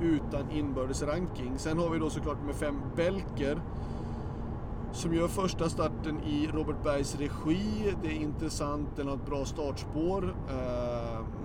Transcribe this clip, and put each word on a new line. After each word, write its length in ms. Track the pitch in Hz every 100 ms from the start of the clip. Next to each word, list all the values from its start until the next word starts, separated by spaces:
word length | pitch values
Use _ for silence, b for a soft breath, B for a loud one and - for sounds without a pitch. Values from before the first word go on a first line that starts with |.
utan 500 | 165 147 - 143 131
inbördes 520 | 151 143 131 131 135
ranking. 500 | 147 165 180 - 127 127
Sen 220 | 156 160
har 120 | 170
vi 80 | 165
då 120 | 156
såklart 260 | 143 147 135 143
med 80 |
fem 260 | - 151 139 135 170
Belker, 640 | 175 190 - - 139 151 - B B B B B B B B - - - -
som 220 | - 175
gör 140 | 165 170
första 400 | 196 185 - 160
starten 520 | - 156 - 156 151
i 300 | 151 147 156
Robert 300 | 156 151 135
Bergs 320 | 151 143 139 135
regi. 800 | 143 - 156 180 214 214 202 180
Det 60 | 160
är 120 | 156
intressant, 680 | 151 135 156 - 147 147 147 -
den 120 | 139
har 60 |
ett 120 | 135 127
bra 180 | 143
startspår. 880 | 131 - 143 - - 151 170 190 180 - -
Eh, 720 | 131 127 123 123 120 117 113 113 -